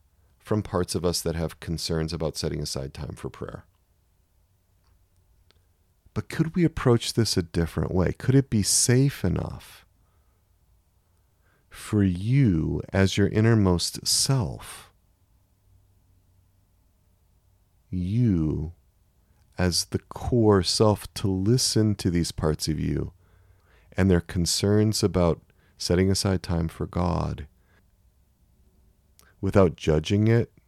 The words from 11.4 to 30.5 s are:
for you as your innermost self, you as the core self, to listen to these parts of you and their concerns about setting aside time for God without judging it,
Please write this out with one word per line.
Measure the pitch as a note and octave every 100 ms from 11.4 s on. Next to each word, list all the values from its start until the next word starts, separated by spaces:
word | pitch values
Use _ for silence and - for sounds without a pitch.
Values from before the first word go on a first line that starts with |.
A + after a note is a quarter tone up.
| _ _ _
for | - - G#2+
you | G2 F2 G#2+ C#3 B2 D#2+ D#2+ D#2 -
as | F#2+ F#2+ -
your | G2+
innermost | G#2+ A2 A2+ F#2 E2+ - - -
self, | - - C3+ D2+ A1 - - - _ _ _ _ _ _ _ _ _ _ _ _ _ _ _ _ _ _ _ _ _ _ _ _ _ _ _ _ _ -
you | F#2 F2+ A2+ A#2+ F2 D#2 D2 D#2+ - _ _ _ _ _ _ _ -
as | F2+ D#2+ -
the | -
core | - - - A#2+ G#2+ G2
self, | E2+ - A2 G2+ -
to | - G2+
listen | F#2+ G2+ B2+ - A2+ G#2+
to | G2 F#2+
these | E2+ E2
parts | - D#2+ D2+ -
of | D#2
you | D#2 C#2+ C#2+ - _ _ _ _ _ _ _ -
and | G2
their | F2
concerns | - F2+ E2 - G2+ G#2+ G#2+ -
about | G2+ F2 E2+ D2+ _ _ _ -
setting | - F2 F#2+
aside | F#2+ G2+ F#2
time | - E2+ E2
for | - E2+
God | F2 F2 E2 D#2 D2 D2+ _ _ _ _ _ _ _ _ _ _ _ _ _ _ _ _ _ _ -
without | F#2+ G2+ F2+
judging | - - D2+ D#2 G2+ A2
it, | A#2 -